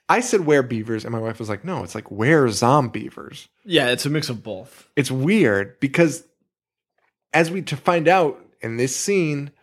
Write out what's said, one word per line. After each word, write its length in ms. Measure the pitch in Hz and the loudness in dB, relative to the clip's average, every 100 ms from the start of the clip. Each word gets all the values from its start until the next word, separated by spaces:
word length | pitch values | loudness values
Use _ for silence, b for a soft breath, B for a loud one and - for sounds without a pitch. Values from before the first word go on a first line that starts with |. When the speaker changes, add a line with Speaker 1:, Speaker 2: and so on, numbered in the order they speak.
| - | 0
Speaker 1:
I 100 | 196 | 0
said, 260 | 247 208 151 | 2 0 4
where 160 | 143 | 2
beavers, 440 | 127 117 110 110 117 | 2 -4 -4 -6 -6
and 80 | |
my 60 | 113 | -6
wife 200 | 113 110 | -6 -8
was 80 | 110 | -8
like, 160 | 101 | -8
"No, 220 | 175 165 90 | -8 -8 -8
it's 100 | 107 | -12
like 160 | - | -10
where 340 | 101 117 160 127 | -2 4 4 4
Zombeavers." 1000 | 104 170 147 120 107 - - - 143 - _ | 2 4 4 2 -4 -12 -14 -18 -20 -20 _
Speaker 2:
Yeah, 240 | 214 160 123 | -2 0 2
it's 140 | 123 143 | 0 -2
a 40 | |
mix 180 | 151 135 | -4 -6
of 160 | 113 | -8
both. 460 | - 95 - _ _ - | -12 -14 -16 _ _ -4
Speaker 1:
It's 120 | 131 | -2
weird 720 | 131 143 214 131 98 98 - | -2 0 2 2 2 -2 -6
because, 460 | 139 147 165 123 - _ _ _ _ _ _ _ _ _ _ | -2 2 0 -2 -14 _ _ _ _ _ _ _ _ _ _
as 160 | 156 165 | 0 0
we 120 | 185 | -2
to 140 | 151 143 | -8 -4
find 320 | - 175 156 | 0 2 4
out 360 | 185 151 - _ _ | 4 2 -2 _ _
in 160 | 117 117 | -8 -4
this 180 | 131 | -4
scene, 580 | - - 196 160 143 143 _ | -4 -2 -2 -2 -4 -8 _